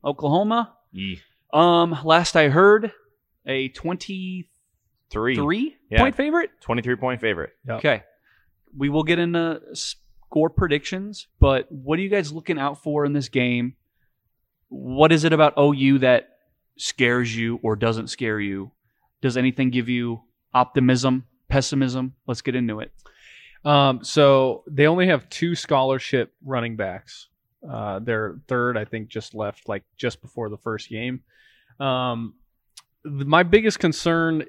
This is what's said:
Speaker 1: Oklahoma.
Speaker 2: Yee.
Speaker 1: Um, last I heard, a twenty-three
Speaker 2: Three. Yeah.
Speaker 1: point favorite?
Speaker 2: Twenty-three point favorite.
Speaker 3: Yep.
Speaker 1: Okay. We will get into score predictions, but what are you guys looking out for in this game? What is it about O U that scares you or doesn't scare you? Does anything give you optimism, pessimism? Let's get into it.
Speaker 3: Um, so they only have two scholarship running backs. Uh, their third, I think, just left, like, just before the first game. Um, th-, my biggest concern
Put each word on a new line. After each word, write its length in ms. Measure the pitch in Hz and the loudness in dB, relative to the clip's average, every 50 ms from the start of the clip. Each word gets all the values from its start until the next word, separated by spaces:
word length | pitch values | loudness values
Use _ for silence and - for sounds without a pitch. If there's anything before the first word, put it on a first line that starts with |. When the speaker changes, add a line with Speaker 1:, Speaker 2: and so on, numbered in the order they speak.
| - | -6
Speaker 1:
Oklahoma. 720 | 143 139 - 151 139 151 180 208 214 226 233 233 - _ _ _ _ | -6 -6 -2 -2 0 0 2 0 0 0 -2 -4 -4 _ _ _ _
Speaker 2:
Yee. 300 | - 185 196 196 180 - _ _ _ _ _ _ | -12 -10 -8 -8 -8 -10 _ _ _ _ _ _
Speaker 1:
Um, 440 | - 151 170 175 170 170 170 170 165 135 147 | 2 4 4 6 4 4 2 0 -2 -2 2
last 300 | 160 160 170 170 - - | 4 4 4 4 2 4
I 120 | 165 151 143 | 4 4 4
heard, 420 | 135 170 190 202 208 214 220 208 - _ _ _ _ _ _ _ _ _ - | 6 6 6 6 6 4 2 -2 -10 _ _ _ _ _ _ _ _ _ -8
a 220 | - 135 135 135 127 | -6 -4 -4 -4 -6
twenty-three 1700 | - - - 165 185 185 - - 190 190 185 185 185 185 170 _ _ _ _ _ _ _ _ _ _ _ _ _ - 104 113 127 127 | -8 -8 -8 -8 -8 -8 -8 -10 -10 -10 -10 -10 -10 -12 -12 _ _ _ _ _ _ _ _ _ _ _ _ _ -6 -4 -2 -2 0
Speaker 2:
Three. 400 | 131 143 147 185 220 269 311 - _ _ - | 0 0 -2 -2 -2 -2 -6 -6 _ _ 0
Yeah. 80 | 110 - | 4 4
Speaker 1:
point 160 | - 269 - | 4 4 2
favorite? 340 | - 277 302 311 349 - - _ _ | -2 -2 0 0 -2 -2 -4 _ _
Speaker 2:
Twenty-three 360 | - - 117 120 113 123 123 | -6 -4 -4 -2 -2 -2 -4
point 240 | - 127 127 127 113 | -2 -2 -4 -4 -2
favorite. 300 | 117 110 98 85 76 - _ _ - 123 | -2 -2 -2 -2 -4 -10 _ _ -12 -10
Speaker 3:
Yep. 100 | 113 113 | -8 -2
Speaker 1:
Okay. 240 | - 147 123 98 - _ _ _ _ _ _ _ _ _ _ _ _ _ - | 0 0 0 -2 -4 _ _ _ _ _ _ _ _ _ _ _ _ _ -8
We 120 | 135 139 143 | -4 -2 0
will 160 | 143 160 156 | 0 0 0
get 140 | 160 170 170 | 0 0 0
into 400 | 170 170 170 170 165 165 156 - - - - | 0 -2 -2 -2 -2 -4 -6 -8 -12 -16 -14
score 760 | - - - - _ _ _ _ _ _ - - 156 156 160 | -12 -12 -12 -12 _ _ _ _ _ _ -4 -2 0 0 0
predictions, 800 | - - 190 165 147 147 - - 190 190 196 214 202 - - _ _ - | 0 -2 -2 0 0 -2 -4 -6 -8 -8 -8 -10 -14 -16 -20 _ _ 4
but 320 | - 139 135 127 - - | 4 4 4 2 -2 -6
what 280 | 160 139 131 139 156 175 | -12 -10 -6 -4 -2 -2
are 40 | |
you 60 | 196 196 | -2 -2
guys 240 | 208 202 165 147 | -2 -2 -2 -4
looking 260 | 156 160 - - 170 147 | -8 -10 -6 -6 -4 -4
out 240 | 135 143 147 - | -4 -6 -6 -6
for 220 | - 156 147 147 143 | -6 -4 -2 -2 -2
in 80 | 143 | 0
this 160 | 143 143 131 - | -2 -2 -4 -2
game? 480 | - 131 123 123 123 120 120 127 - _ _ _ _ _ _ _ _ _ _ _ _ _ _ _ _ _ _ - | -2 0 0 0 0 -2 -2 -4 -6 _ _ _ _ _ _ _ _ _ _ _ _ _ _ _ _ _ _ -18
What 440 | 127 135 131 127 127 139 156 160 | -16 -14 -12 -4 2 4 6 6
is 120 | 165 156 156 | 6 4 4
it 80 | 165 | 4
about 220 | 160 151 151 147 - | 4 6 4 4 6
O 160 | 147 143 147 | 4 4 4
U 260 | 147 135 135 135 139 135 | 4 4 4 4 4 6
that 300 | 131 127 123 113 - _ _ _ _ _ _ _ _ _ _ | 6 4 4 4 2 _ _ _ _ _ _ _ _ _ _
scares 580 | - - - - - 127 120 120 123 120 117 113 | -12 -10 -6 -2 0 2 2 2 2 0 -2 -4
you 240 | 117 117 113 120 - | -4 -4 -4 -4 -4
or 140 | - 110 107 | -2 -2 -2
doesn't 320 | 104 117 113 113 113 110 110 | 0 0 0 -2 -2 -6 -10
scare 320 | - - 127 113 107 107 | -8 -6 -4 -4 -4 -4
you? 320 | 101 101 98 98 95 - _ _ _ _ _ _ _ _ _ _ | -4 -6 -6 -8 -10 -12 _ _ _ _ _ _ _ _ _ _
Does 140 | - 131 117 | -4 -2 0
anything 340 | 127 123 131 123 - 131 127 | 2 0 0 0 0 0 0
give 180 | 120 127 117 120 | 0 -2 -2 -2
you 340 | 123 120 120 120 113 113 _ _ _ _ _ _ | -2 -4 -4 -6 -8 -10 _ _ _ _ _ _
optimism, 720 | - 127 123 - - 143 127 127 127 123 131 131 127 131 127 _ _ _ _ - | 2 2 2 2 2 2 4 4 4 4 2 0 0 -2 -4 _ _ _ _ -2
pessimism? 640 | 131 135 131 - 147 135 135 127 123 131 127 131 - _ _ | 0 0 0 0 0 0 0 -2 -2 -4 -6 -8 -10 _ _
Let's 160 | - 120 - | -8 -8 -6
get 140 | - 135 120 | -4 -4 -2
into 240 | 127 123 113 107 107 | -2 -2 -4 -4 -8
it. 100 | - - - - - - _ _ - - - - - - - _ - | -10 -14 -16 -20 -20 -20 _ _ -20 -20 -20 -20 -20 -20 -16 _ 0
Speaker 3:
Um, 380 | 147 147 143 143 135 131 117 - | 4 4 6 4 4 2 -2 -4
so 600 | - - 156 143 139 135 135 131 131 - - - | -2 4 6 6 8 6 6 4 2 -2 -4 -8
they 200 | - 147 135 147 | -6 0 2 4
only 200 | 156 170 185 180 | 4 4 4 2
have 220 | 190 160 127 - - | 2 2 0 -2 -6
two 260 | - - 170 175 170 | -8 -4 -4 -2 -2
scholarship 800 | - - - 151 135 131 131 135 127 - - - 127 113 - _ _ - | -4 -2 0 2 2 2 2 0 -2 -2 -2 -2 -2 -2 -2 _ _ -10
running 320 | 135 135 120 117 117 113 | -6 -6 -4 -4 -4 -6
backs. 520 | 107 98 95 92 95 - - - - - _ _ _ _ _ _ _ - | -6 -6 -6 -8 -10 -16 -20 -20 -20 -20 _ _ _ _ _ _ _ -16
Uh, 340 | 151 127 110 104 104 95 98 | -12 -10 -8 -8 -6 -8 -6
their 400 | 117 120 113 110 110 98 80 - - - | -4 -4 -4 -2 -4 -6 -8 -10 -8 -4
third, 280 | 131 123 120 123 120 | -2 -2 0 0 -2
I 80 | 110 107 | -4 -6
think, 240 | - - 110 107 - | -6 -8 -10 -10 -10
just 260 | - 113 - - - | -10 -12 -12 -10 -8
left, 340 | 107 107 104 - _ _ - | -8 -6 -6 -8 _ _ -8
like, 160 | 104 98 - _ _ | -8 -8 -10 _ _
just 240 | - - 98 - - | -8 -8 -8 -8 -8
before 300 | - - - - 113 104 | -16 -16 -12 -10 -10 -10
the 80 | 107 - | -10 -10
first 320 | - 113 110 104 - - | -8 -8 -8 -8 -10 -12
game. 320 | 117 110 120 127 127 131 _ _ _ _ _ _ _ _ _ _ _ - | -10 -8 -8 -8 -8 -10 _ _ _ _ _ _ _ _ _ _ _ -6
Um, 540 | 139 135 127 127 127 123 120 117 117 107 - _ _ _ _ _ _ _ _ - _ _ _ _ - | -4 -4 -2 -2 -2 -4 -6 -6 -8 -12 -14 _ _ _ _ _ _ _ _ -20 _ _ _ _ -14
th-, 200 | 151 143 139 139 | -10 -8 -6 -4
my 180 | 143 156 170 | -2 0 0
biggest 360 | 180 170 190 220 220 214 - - | 0 0 0 0 0 0 -2 -2
concern 640 | - 165 156 - - 170 165 165 165 165 160 156 - | -2 -4 -2 -2 -2 -2 0 0 0 -2 -2 -4 -4